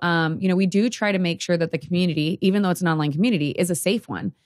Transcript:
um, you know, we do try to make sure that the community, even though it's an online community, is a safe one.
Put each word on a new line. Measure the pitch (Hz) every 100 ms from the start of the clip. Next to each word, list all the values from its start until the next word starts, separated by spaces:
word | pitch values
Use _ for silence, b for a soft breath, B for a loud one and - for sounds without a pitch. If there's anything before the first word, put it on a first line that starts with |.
um, | 175 170 160 160
you | 190
know, |
we | 185 190
do | 196 233
try | - 208
to | 196
make | 170 165
sure | - 175
that | 165
the | 156
community, | - 175 180 156 151 -
even | 190 202
though | 190
it's | 175
an | 175
online | 156 151
community, | 147 240 190 147
is | - 175
a |
safe | 170 180 226 -
one. | 87 - -